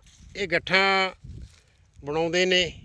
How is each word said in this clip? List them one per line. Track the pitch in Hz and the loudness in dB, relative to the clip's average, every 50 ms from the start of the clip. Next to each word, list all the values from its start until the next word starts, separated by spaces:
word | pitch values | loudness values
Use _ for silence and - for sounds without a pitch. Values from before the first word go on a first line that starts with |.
| - - - - - - - | -12 -20 -20 -20 -20 -16 -10
ਇਹ | 180 202 | -8 -4
ਗੱਠਾਂ | 160 175 165 - - 180 190 196 196 190 190 190 185 - - - - - - - - - _ _ _ _ _ _ _ _ - 143 | -2 -2 -2 0 2 2 4 4 4 4 2 0 -2 -4 -10 -16 -16 -16 -16 -16 -18 -20 _ _ _ _ _ _ _ _ -14 -10
ਬਣਾਉਂਦੇ | 143 147 160 165 165 165 180 185 | -6 -4 -2 -2 0 0 2 2
ਨੇ, | 185 180 180 175 156 - - | 4 4 2 2 0 -4 -10